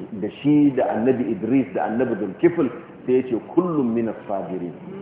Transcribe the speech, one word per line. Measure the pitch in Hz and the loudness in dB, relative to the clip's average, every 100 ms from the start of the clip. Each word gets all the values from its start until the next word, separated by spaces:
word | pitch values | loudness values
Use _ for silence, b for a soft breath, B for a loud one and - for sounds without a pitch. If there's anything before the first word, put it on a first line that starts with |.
| 92 | -6
da | 104 98 | -6 -6
shi | - 139 147 147 | -2 2 6 6
da | 127 | 4
Annabi | 113 107 120 120 123 | 0 2 2 2 0
Idris | 113 110 135 127 | -2 2 2 2
da | - | -2
Annabi | 104 110 127 110 | -2 0 0 -2
Zulkifl, | 98 95 170 165 139 - - - | -4 0 2 2 -2 -4 -14 -10
sai | - | 0
ya | 127 | 2
ce, | 127 113 - | 2 -4 -2
"Kullum | - 180 156 123 | 0 0 2 0
minas | 113 113 - | 0 -2 -4
sabirin." | - 98 87 92 87 76 - - | -6 -6 -4 -6 -8 -10 -14 -12